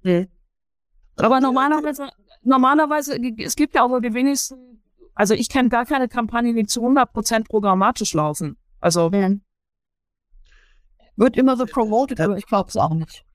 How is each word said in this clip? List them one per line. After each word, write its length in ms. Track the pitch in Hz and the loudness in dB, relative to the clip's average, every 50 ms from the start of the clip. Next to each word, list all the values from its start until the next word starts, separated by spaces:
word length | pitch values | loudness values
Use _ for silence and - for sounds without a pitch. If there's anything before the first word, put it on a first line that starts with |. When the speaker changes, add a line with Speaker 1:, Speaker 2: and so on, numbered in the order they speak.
| - | 0
Speaker 1:
Nee. 240 | 185 175 175 190 185 _ _ _ _ _ _ _ _ _ _ _ _ _ _ _ _ _ | 2 0 0 0 -6 _ _ _ _ _ _ _ _ _ _ _ _ _ _ _ _ _
Aber 240 | - 208 226 262 262 | 0 2 2 4 4
normalerweise, 680 | 269 269 247 269 269 285 302 302 302 302 277 285 277 269 _ _ _ _ _ _ _ | 2 2 2 2 2 2 0 -2 -2 -6 -8 -8 -14 -16 _ _ _ _ _ _ _
normalerweise, 720 | 240 269 262 254 262 285 302 311 285 302 302 277 285 269 233 240 254 220 | 2 2 4 4 4 4 2 2 0 -2 -4 -4 -6 -6 -6 -6 -6 -8
es 180 | 220 - 254 - | -8 -8 -8 -2
gibt 200 | - 294 - - | -2 -2 0 2
ja 100 | 269 254 | 0 2
auch 140 | 240 254 254 | 2 0 -2
die 120 | 226 240 214 | -2 -2 -2
wenigsten, 680 | 247 262 277 277 254 - - 262 254 254 247 240 _ _ _ _ _ - _ _ | 0 0 0 0 -2 -6 -8 -12 -18 -20 _ -20 _ _ _ _ _ -20 _ _
also 180 | - 208 190 220 | -2 2 2 2
ich 140 | - 233 | 0 0
kenn 220 | - - 269 254 233 | -2 0 0 2 2
gar 160 | 247 233 240 | 2 0 -2
keine 240 | - 294 269 254 233 | -2 -2 -2 -2 -2
Kampagnen, 460 | - 247 226 214 233 233 240 240 233 | -2 -4 -4 -2 -2 -2 -2 0 0
die 80 | 226 208 | 0 -2
zu 160 | - - 247 | -2 -2 -2
hundert 320 | 226 247 269 285 247 - _ | 0 2 4 2 2 0 _
Prozent 340 | 233 233 - 233 220 220 | -6 -4 -2 -2 -2 -2
programmatisch 680 | _ - 214 202 202 185 185 196 226 254 - - - - | _ -2 0 2 2 2 4 2 0 0 -2 -6 -2 -2
laufen. 440 | 208 151 151 151 - 170 147 143 _ _ _ _ - | -2 -2 -2 -4 -6 -8 -10 -10 _ _ _ _ -8
Also 280 | - 175 165 175 170 165 196 | -6 -2 0 0 0 2 2
Speaker 2:
Ja. 160 | 202 190 185 202 202 _ _ _ _ _ _ _ _ _ _ _ _ _ _ _ _ _ _ - - - _ - _ _ _ _ _ _ _ _ _ _ _ _ | 0 2 0 0 -2 _ _ _ _ _ _ _ _ _ _ _ _ _ _ _ _ _ _ -20 -20 -20 _ -20 _ _ _ _ _ _ _ _ _ _ _ _
Wird 180 | - 214 262 247 | 2 2 2 4
immer 220 | 277 262 262 262 | 4 2 2 2
so 80 | 233 254 | 2 -2
promoted, 560 | - - 262 226 214 214 233 277 262 254 - | -4 -2 -2 -2 0 0 0 0 -2 -2 -2
aber 160 | 160 196 202 | -2 -2 -2
ich 80 | 180 - | -4 -4
glaub's 320 | - 226 196 190 - - | -2 -2 -2 -2 -2 -2
auch 160 | 180 - 165 160 | -2 0 0 0
nicht. 320 | 160 160 - - - _ _ | -4 -4 -8 -14 -20 _ _